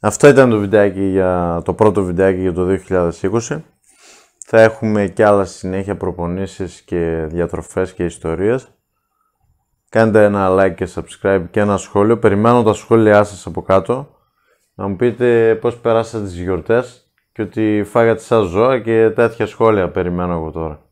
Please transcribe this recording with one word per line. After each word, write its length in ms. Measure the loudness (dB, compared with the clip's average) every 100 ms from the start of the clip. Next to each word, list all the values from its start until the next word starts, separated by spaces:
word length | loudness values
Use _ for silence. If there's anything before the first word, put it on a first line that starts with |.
Αυτό 260 | -4 4 6
ήταν 220 | 6 4
το 100 | 2
βιντεάκι 440 | 2 2 2 0
για, 580 | -2 0 0 0 -2 -4 -4
το 80 |
πρώτο 300 | 2 2 2
βιντεάκι 360 | -2 0 0 2
για 120 | -2
το 120 | -2 -2
δύο 120 | -2
χιλιάδες 460 | -2 -2 -2 -4
είκοσι. 420 | -4 -4 -4 -10 -12 _ _ _ _ -20 _ _ 0
Θα 160 | 4
έχουμε 460 | 4 2 -4 -2 -2
κι 160 | 0
άλλα 220 | 2 2 0
συνέχεια 520 | -6 -8 -8 -6 -6
προπονήσεις 840 | -8 -6 -6 -6 -8 -10 -12 -12
και 460 | _ -4 -4 -4 -6
διατροφές 640 | -4 -6 -6 -8 -6 -6
και 120 | -4 -8
ιστορίες. 600 | -6 -8 -4 -2 -4 -6 _ _ _ _ _ _ _ _ _ _ _ _
Κάντε 340 | 0 2 4
ένα 240 | 4 2 2
like 260 | 2 0 -2
και 120 | -8 -8
subscribe 500 | -14 -6 -2 -2 -2
και 80 | -2
ένα 180 | -2 -2
σχόλιο. 400 | -2 0 2 2
Περιμένω 460 | 2 2 2 4
τα 100 | 2
σχόλιά 500 | 0 0 2 6 4
σας 220 | 2 -4 -12
από 160 | -12
κάτω. 560 | 0 -2 0 -6 -8 _ _ _ _ _ _ -10
Να 120 | -8
μου 80 | -2
πείτε 600 | -2 0 0 2 2 0
πώς 220 | -2 -4
περάσατε 460 | -2 -2 -2 -8
τις 160 | -8 -8
γιορτές 760 | -6 -6 -2 -2 -2 -14 _ _ _
και 100 | -10
ότι 420 | -8 -2 -2 0 -2
φάγατε 360 | 0 0 0
σαν 220 | -2 -2
ζώα 360 | 0 0 0 0
και 300 | -2 0 2
τέτοια 360 | 2 -2 0 -8
σχόλια 440 | 0 0 2 0
περιμένω 440 | -4 -4 -4 -4
εγώ 180 | -6 -8
τώρα. 300 | -8 -10 -12 _